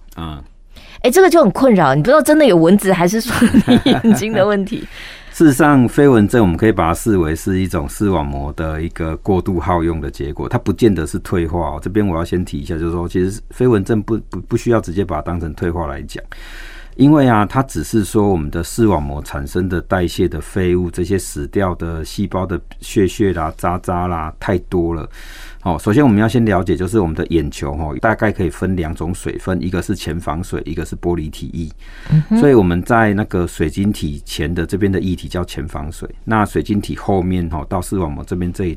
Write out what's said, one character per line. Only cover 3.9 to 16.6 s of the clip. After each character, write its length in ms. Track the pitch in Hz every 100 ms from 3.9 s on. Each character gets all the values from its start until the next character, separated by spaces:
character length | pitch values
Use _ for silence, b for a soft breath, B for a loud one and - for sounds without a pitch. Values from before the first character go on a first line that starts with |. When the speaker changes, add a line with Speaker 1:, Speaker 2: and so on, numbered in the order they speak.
Speaker 2:
眼 220 | 127 226 208
睛 180 | 214
的 120 | 220 196
问 180 | 202 190
题。 220 | - -
Speaker 1:
<laughs> 440 | - - - -
事 140 | - 160
实 60 |
上， 340 | 127 151 143 117
飞 200 | - 143
蚊 200 | 117 101
症 140 | 123
我 20 | 98
们 100 | 82
可 120 | 110
以 40 |
把 180 | 104 82
它 40 |
视 240 | 85 - 98
为 160 | 80
是 260 | 78 - 92
一 80 | 92
种 200 | 90 71
视 200 | - 104
网 140 | 87
膜 280 | 73 69 69
的 300 | 73 80 78
一 60 | 82
个 260 | - 80 78
过 240 | - 92
度 180 | 92 87
耗 220 | 78 87
用 180 | 82 82
的 120 | 71
结 200 | - 69
果， 160 | 73 69
它 120 | 123
不 120 | -
见 200 | 87 117
得 140 | 85 76
是 100 | 92
退 280 | - 90 82
化 100 | 87
哦。 200 | 78 73
这 80 | 90
边 160 | 101 101
我 120 | 80
要 60 |
先 200 | 85 90
提 160 | 87 73
一 60 | 71
下， 120 | 80
就 80 | 82
是 60 |
说， 160 | 85 87
其 200 | 92 92
实 140 | 110 -
飞 160 | - 127
蚊 180 | 107
症 200 | 95 110
不， 140 | 98 110 -
不， 100 | 92
不 160 | - 117
需 120 | 120
要 120 | 113
直 120 | 90
接 100 | 85
把 120 | 90 78
它 60 |
当 180 | 76 87
成 120 | 82
退 180 | 73 90
化 160 | 85 78
来 140 | 71
讲， 220 | 71 - - B B B